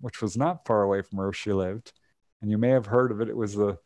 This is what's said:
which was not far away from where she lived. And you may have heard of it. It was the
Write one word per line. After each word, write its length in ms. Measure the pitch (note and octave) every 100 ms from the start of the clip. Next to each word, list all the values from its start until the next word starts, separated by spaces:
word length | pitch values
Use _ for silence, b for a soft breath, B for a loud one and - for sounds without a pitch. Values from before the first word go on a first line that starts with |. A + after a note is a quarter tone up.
which 200 | B2 -
was 160 | G#2+ A2+
not 300 | D#3 F3 -
far 160 | G#2+
away 200 | G2+ G2
from 160 | - G2
where 140 | F#2+
she 200 | - G#2
lived. 400 | G2 F#2 A2 - _ _ _ _ -
And 80 | G#2
you 80 | G#2+
may 120 | B2
have 160 | C3 G#2
heard 260 | A#2+ B2+
of 80 | G#2+
it. 80 | A2+
It 80 | A2+
was 180 | G#2
the 240 | G#2 G2+ F#2+